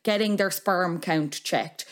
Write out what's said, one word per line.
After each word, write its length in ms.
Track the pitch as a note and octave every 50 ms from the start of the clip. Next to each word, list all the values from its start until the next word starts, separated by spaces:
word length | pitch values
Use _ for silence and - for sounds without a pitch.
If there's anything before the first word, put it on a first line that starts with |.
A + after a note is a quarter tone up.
getting 320 | _ A3+ G#3 G#3 G#3+ G#3+ G#3
their 160 | G3 G3 F#3+
sperm 480 | F#3 - - G3+ F#3+ F3+ F#3 F3 E3+ E3
count 460 | - F#3 E3 D#3 D3+ D3 - - -
checked. 400 | - - B2+ A2+ D#3+ - - - -